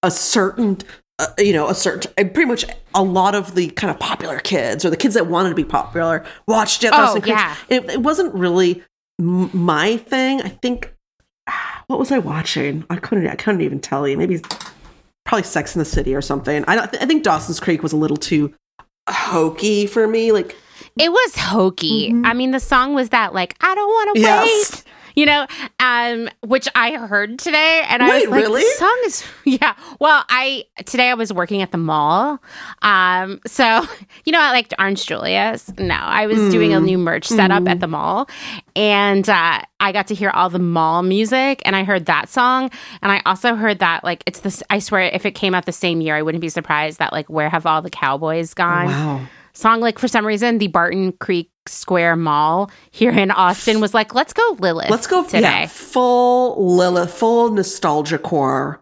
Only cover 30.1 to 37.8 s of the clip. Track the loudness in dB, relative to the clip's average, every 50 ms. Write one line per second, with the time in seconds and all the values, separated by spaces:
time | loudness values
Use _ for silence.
30.1 | 4 4 2 2 0 0 0 -2 -4 -6 -10 _ _ -18 -14 -6 0 2 2 2
31.1 | 2 0 -2 -4 -2 -4 -2 -2 -2 -2 -2 -2 -2 -2 -2 0 2 2 2 2
32.1 | 2 2 2 0 -4 -6 _ -18 -20 -18 -18 -18 -10 _ 2 4 4 4 4 4
33.1 | 2 0 -2 -4 -8 -10 _ -10 0 2 2 4 4 2 0 -2 -10 -18 -20 _
34.1 | -20 -10 _ 0 2 2 2 4 2 0 0 _ -4 -2 0 0 0 -4 -4 -6
35.1 | -6 -6 -4 -2 0 0 0 0 -2 -6 -10 -14 -8 -6 -4 -4 -2 -4 -2 0
36.1 | 0 0 2 2 2 2 4 4 4 4 4 4 4 4 2 2 2 0 0 -2
37.1 | -2 -4 -4 -2 2 2 4 4 4 2 2 0 0 -2